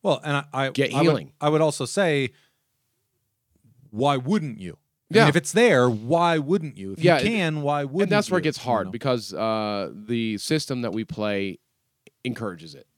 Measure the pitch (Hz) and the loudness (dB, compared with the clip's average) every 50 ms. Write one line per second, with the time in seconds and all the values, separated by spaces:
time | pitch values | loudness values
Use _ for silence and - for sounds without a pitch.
0 | _ 202 151 - - 151 143 143 143 - - 131 135 135 131 131 135 131 - 139 | _ 0 0 0 -2 -4 -4 -4 -4 -4 -4 -2 -2 -2 0 0 -2 0 2 2
1 | 156 165 151 117 - - _ _ - 147 151 156 160 156 143 - 139 117 - 196 | 2 4 2 2 -2 -8 _ _ -2 0 2 2 2 2 0 -2 -6 -4 -2 0
2 | 202 170 151 143 135 120 _ _ _ _ _ _ _ _ _ _ _ _ _ _ | 0 2 2 0 -2 -4 _ _ _ _ _ _ _ _ _ _ _ _ _ _
3 | _ _ _ _ _ _ _ _ _ _ _ _ _ _ _ _ _ _ - 104 | _ _ _ _ _ _ _ _ _ _ _ _ _ _ _ _ _ _ -6 0
4 | 127 143 143 135 123 131 202 214 160 143 113 - 92 90 - _ _ _ _ _ | 2 2 2 0 0 0 -2 0 -2 -4 -10 -10 -12 -14 -14 _ _ _ _ _
5 | _ _ 160 214 226 160 143 170 - - - - 240 240 175 127 123 123 117 107 | _ _ 4 6 6 6 4 2 0 0 2 4 6 6 6 6 6 4 4 0
6 | 110 120 160 170 175 170 165 160 143 139 180 196 160 147 - - 95 95 98 - | 0 0 2 4 4 4 2 2 0 0 -2 -2 -2 -4 -10 -10 -10 -10 -8 2
7 | 160 175 165 143 131 214 233 214 180 160 156 151 143 143 147 147 143 135 131 180 | 4 4 4 4 2 0 0 0 0 0 -2 -2 -2 -2 -2 -2 -4 -4 -2 -2
8 | 196 180 202 208 208 - 190 180 - 156 139 - - 127 120 107 95 95 95 117 | 0 2 2 0 0 2 -2 0 0 0 -4 -2 -2 0 0 0 0 -4 -8 -6
9 | - 139 127 120 104 - 95 76 107 113 110 110 107 107 104 101 98 71 58 90 | -2 -2 -2 -2 -2 -8 -6 -4 -2 -2 -2 -2 -2 -4 -4 -4 -6 -6 -10 -14
10 | 104 107 120 117 113 110 107 101 - - 156 156 - - 139 127 120 113 92 110 | -8 -6 -4 -2 -2 -2 -4 -6 -4 -2 -2 -2 -2 -4 -6 -6 -4 -4 -4 -6
11 | 110 - - - 107 104 104 98 98 98 92 - _ _ _ _ _ _ _ _ | -6 -6 -6 -6 -4 -2 -2 -2 -4 -4 -6 -10 _ _ _ _ _ _ _ _
12 | _ - _ _ _ 127 120 107 117 104 90 82 80 80 71 67 - _ _ | _ -20 _ _ _ -8 -8 -6 -8 -10 -10 -12 -16 -20 -20 -20 -20 _ _